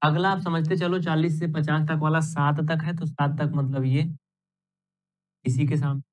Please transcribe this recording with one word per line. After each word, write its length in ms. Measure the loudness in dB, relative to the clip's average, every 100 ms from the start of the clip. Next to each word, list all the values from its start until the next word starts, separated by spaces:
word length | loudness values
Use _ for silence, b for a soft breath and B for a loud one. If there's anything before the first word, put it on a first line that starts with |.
अगला 280 | 0 2 2
आप 100 | 0
समझते 380 | 0 0 0 0
चलो, 240 | 0 0
चालीस 380 | 0 0 0 0
से 80 | -2
पचास 400 | 0 0 0 0
तक 80 | 0
वाला 200 | 2 2
सात 400 | 0 0 0 2
तक 240 | 0 -2
है, 140 | -2 -4
तो 80 | -4
सात 320 | -2 -2 0
तक 140 | -2 0
मतलब 280 | -2 0
ये 320 | 0 0 0 -6 _ _ _ _ _ _ _ _ _ _ _ _ -2
इसी 220 | 0 0
के 100 | 0
सामने। 240 | 0 -4 -8